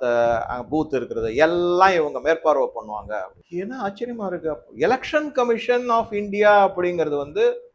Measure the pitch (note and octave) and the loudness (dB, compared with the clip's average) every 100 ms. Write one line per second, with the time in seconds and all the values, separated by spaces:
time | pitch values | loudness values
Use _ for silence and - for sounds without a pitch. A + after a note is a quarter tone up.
0 | B2 A#2+ A#2 A2+ - B2 A2 D3+ D#3 C3 | 0 2 2 2 -2 -8 -4 -2 0 -2
1 | A#2 A2+ A2+ A#2+ D#3+ F3 F3 F3 F#3+ F3 | -4 -4 -2 2 2 2 0 4 4 4
2 | D3 C3+ C#3 E3 D#3+ C#3 B2 A2+ G#2+ G#2+ | 0 -2 0 2 2 2 0 -4 -10 -10
3 | G2+ G#2+ F#2 - _ F3 G3+ C4 G3+ G3+ | -8 -8 -8 -16 _ -10 -10 -8 -8 -8
4 | B3 A#3 G3 F3 D#3 D3 - G#2+ E3+ B3+ | -10 -8 -8 -6 -6 -8 -10 -2 0 0
5 | - D4+ D4+ - B3 A3+ A#3 B3 B3 A#3 | -2 -4 -2 -2 0 0 0 0 0 0
6 | A3+ G#3 G#3 G3+ G#3 G3+ F#3+ F3+ F3+ E3+ | 0 -4 -4 2 6 6 6 2 -2 0
7 | D3+ C#3+ C#3+ F#3 A#3+ A#3+ - | 0 -2 -4 0 0 0 -10